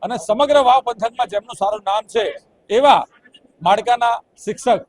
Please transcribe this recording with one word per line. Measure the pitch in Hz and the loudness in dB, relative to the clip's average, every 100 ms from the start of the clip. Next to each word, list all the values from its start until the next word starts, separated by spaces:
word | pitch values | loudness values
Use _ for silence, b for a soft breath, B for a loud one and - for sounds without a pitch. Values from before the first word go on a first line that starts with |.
અને | 214 240 | -10 -6
સમગ્ર | - 240 294 294 | -2 0 2 4
વાવ | 247 262 | 4 2
પંથકમાં | 240 226 226 240 240 | 0 -4 -6 -4 -6
જેમનું | 202 226 233 | -6 -10 -6
સારું | 196 214 196 | -4 -4 -4
નામ | 208 214 | -6 -4
છે | 226 185 - _ _ - | -4 -4 -8 _ _ -4
એવા | 220 277 190 - _ _ _ _ _ | 2 4 4 0 _ _ _ _ _
માળકાના | 170 208 220 240 233 233 - _ - | 0 0 0 0 0 -2 -8 _ -12
શિક્ષક | 208 254 202 | -6 -2 -2